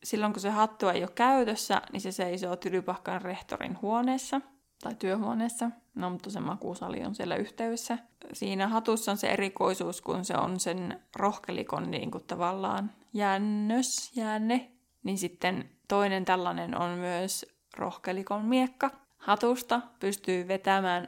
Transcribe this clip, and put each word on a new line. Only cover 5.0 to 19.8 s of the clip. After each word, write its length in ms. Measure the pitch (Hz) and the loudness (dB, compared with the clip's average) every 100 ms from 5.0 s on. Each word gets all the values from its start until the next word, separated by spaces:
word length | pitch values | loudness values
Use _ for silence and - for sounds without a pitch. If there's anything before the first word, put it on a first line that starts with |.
| 190 196 214 226 233 233 233 233 _ - | 0 0 0 0 -2 -2 -4 -4 _ -6
No, 140 | 180 | -4
mutta 200 | 180 196 | -4 -6
se 100 | 202 | -4
makuusali 640 | 180 190 - 185 180 - 202 | -4 -4 -6 -6 -6 -4 -6
on 100 | 208 | -4
siellä 200 | 190 190 | -2 -2
yhteydessä. 600 | 208 - 226 233 - 240 - _ - | -2 -4 -4 -4 -4 -6 -6 _ -14
Siinä 340 | - 202 196 196 | -6 -4 0 2
hatussa 440 | 226 226 220 214 | 2 2 2 2
on 60 | 208 | 0
se 100 | - | 2
erikoisuus, 760 | 202 196 - 190 185 175 180 | 2 0 2 0 2 -2 -4
kun 240 | - 185 185 | -4 -2 0
se 120 | 175 | 0
on 220 | - 185 | 0 0
sen 400 | 180 180 175 - _ - | -2 -2 -4 -8 _ -2
rohkelikon 760 | 196 214 - 180 - 147 - | 0 0 -6 -6 -4 -4 -4
niinku 280 | 143 143 - | -4 -4 -6
tavallaan 720 | - 175 175 190 190 196 208 - _ | -6 -2 -2 0 -2 -2 -4 -8 _
jännös, 960 | 202 202 190 208 208 208 240 254 - - 254 | 0 2 2 2 0 2 2 0 -2 -6 -4
jänne, 560 | 220 214 220 247 247 _ _ _ | -2 0 2 2 0 _ _ _
niin 140 | 190 190 | -4 -2
sitten 520 | 175 - 180 190 - _ - | -4 -2 -2 -2 -6 _ 0
toinen 380 | 202 202 190 185 | 2 4 2 2
tällainen 520 | 185 180 175 170 175 | 2 0 -2 -4 -2
on 80 | 175 | -2
myös 560 | 175 180 175 190 - - _ _ - | -2 -2 -2 -2 -4 -8 _ _ -8
rohkelikon 680 | 185 - - 185 190 208 214 | -6 -6 -4 -4 -2 -2 2
miekka. 460 | 254 254 - 269 - _ _ | 4 2 0 -2 -2 _ _
Hatusta 640 | - 208 240 247 - 180 | 2 4 4 2 2 -2